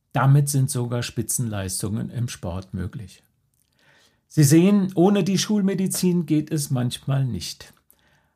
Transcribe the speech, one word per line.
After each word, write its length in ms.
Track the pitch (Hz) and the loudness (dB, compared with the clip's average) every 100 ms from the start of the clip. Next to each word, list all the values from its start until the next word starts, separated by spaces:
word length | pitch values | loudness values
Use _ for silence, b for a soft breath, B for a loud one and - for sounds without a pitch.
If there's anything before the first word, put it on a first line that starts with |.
| _ | _
Damit 360 | 123 131 139 143 | 0 4 4 4
sind 220 | 139 131 | 0 0
sogar 320 | 123 120 120 | -2 -4 -4
Spitzenleistungen 1080 | 120 - 107 - 117 104 95 - 104 110 117 | -6 -6 -4 -4 -4 -4 -6 -6 -4 -6 -6
im 200 | 123 120 | -6 -8
Sport 440 | - 92 90 - | -8 -10 -10 -8
möglich. 500 | 95 90 - 95 - _ _ _ _ b b b b b b _ | -8 -8 -10 -16 -20 _ _ _ _ b b b b b b _
Sie 160 | - | 2
sehen, 480 | 139 165 185 208 185 | 6 6 6 4 2
ohne 300 | - 185 202 | 2 4 4
die 140 | 175 180 | 0 0
Schulmedizin 880 | - 208 190 185 190 - 180 175 | 0 0 0 0 -2 0 0 0
geht 260 | 160 156 151 | 0 -2 -2
es 200 | 156 143 | -4 -2
manchmal 540 | 131 123 - - 135 131 | -2 -2 -4 -4 -2 -2
nicht. 480 | 90 - - - _ _ b b b b | -4 -10 -14 -20 _ _ b b b b